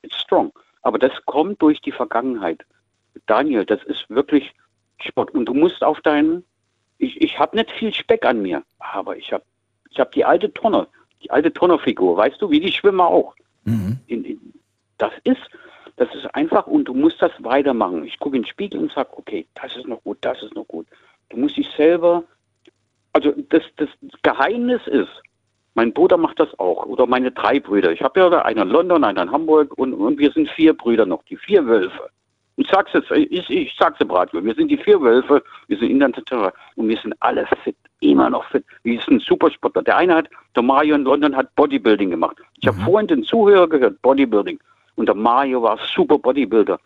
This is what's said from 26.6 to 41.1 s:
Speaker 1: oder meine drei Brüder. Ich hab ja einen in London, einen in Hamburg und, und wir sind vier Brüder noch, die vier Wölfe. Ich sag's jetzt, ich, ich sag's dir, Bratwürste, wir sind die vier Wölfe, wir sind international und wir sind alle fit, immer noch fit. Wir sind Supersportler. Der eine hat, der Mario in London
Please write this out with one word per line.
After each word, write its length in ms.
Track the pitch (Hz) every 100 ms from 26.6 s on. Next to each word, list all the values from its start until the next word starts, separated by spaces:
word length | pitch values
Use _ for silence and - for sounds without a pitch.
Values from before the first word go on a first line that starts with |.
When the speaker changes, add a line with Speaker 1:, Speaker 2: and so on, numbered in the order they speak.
| 95 85 -
Speaker 1:
oder 200 | 123 123
meine 240 | 127 127
drei 300 | - 101 135
Brüder. 320 | - 101 92
Ich 100 | 82
hab 140 | 135 -
ja 120 | 180 170
einen 200 | - 107
in 60 | 95
London, 360 | 131 180 170
einen 240 | 120 95 87
in 40 |
Hamburg 440 | 139 160 156 143 -
und, 160 | 131
und 240 | 123 - 143
wir 140 | 143
sind 180 | 156 151
vier 240 | - 160
Brüder 320 | 156 120 113 101
noch, 160 | 85
die 120 | _ 92
vier 280 | - 196 131
Wölfe. 440 | 113 92 - - _ _ _ _ -
Ich 120 | -
sag's 240 | 190 202
jetzt, 180 | 160 -
ich, 360 | - 151 175 -
ich 260 | 185 143 -
sag's 200 | 175 147
dir, 80 | 139
Bratwürste, 380 | 90 90 -
wir 100 | -
sind 140 | 226 214
die 80 | 285
vier 240 | - 208
Wölfe, 420 | 127 120 127 139 - - _
wir 100 | 101
sind 120 | 117
international 600 | 135 139 120 113 123 98 - -
und 140 | - 110
wir 100 | 110
sind 160 | 110 -
alle 260 | 117 - - -
fit, 140 | - - _ _
immer 280 | 147 139 131
noch 160 | 123 -
fit. 140 | - - -
Wir 180 | 117 117
sind 220 | - 123
Supersportler. 600 | - 180 165 - - 92
Der 140 | 104 107
eine 200 | 180 165
hat, 120 | - - _ -
der 60 |
Mario 340 | 120 135 151 147
in 80 |
London 320 | 131